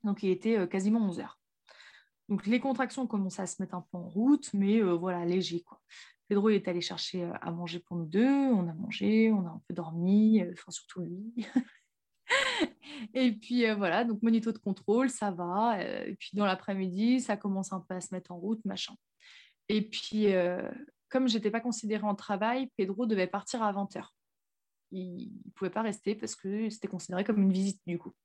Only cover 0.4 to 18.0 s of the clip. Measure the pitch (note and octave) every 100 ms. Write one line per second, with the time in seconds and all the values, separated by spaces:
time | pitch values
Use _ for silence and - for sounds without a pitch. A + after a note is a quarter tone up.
0.4 | A3 A3+ F3 G3 G3 A3+ G#3 E3+ - -
1.4 | _ _ _ - - - _ _ - G3+
2.4 | G3 A#3+ C4 C4+ C4 - B3 G#3 F#3+ -
3.4 | F#3 - F#3 F3+ - F3+ F3 E3+ B3 C#4+
4.4 | - G3+ G3 A3 G3 E3+ F#3 F3 E3+ F#3
5.4 | D#3+ E3+ - - _ - - _ _ G3+
6.4 | G#3+ G#3 F#3+ F3 F3 F3 - F#3 F3 -
7.4 | - E3+ F3 E3+ - F3 D#3+ F#3 B3+ C#4
8.4 | C4+ A3 E3+ D#3+ - - G3+ A3 A3+ G#3
9.4 | F3 E3 _ F3 D#3+ E3 F3+ G#3 A3 A3
10.4 | F3 F3 - - - F3+ E3+ F3+ G#3+ A#3+
11.4 | G#3 C4 - _ _ _ _ _ - C5+
12.4 | C5 A#4+ E4+ - C#4+ D4 A3 B3+ B3+ G#3
13.4 | - B3 A3+ G#3 F#3+ F3+ A#3 G#3 A3+ A3+
14.4 | A3+ A3 - F#3+ - A3 C4 - G#3 F3
15.4 | F3 F#3 A#3 G#3 - - - G3 - G3
16.4 | G3+ F#3 - G3 F#3 F3+ A3+ B3+ A#3+ G#3
17.4 | G#3 F#3+ F#3+ F#3+ - F#3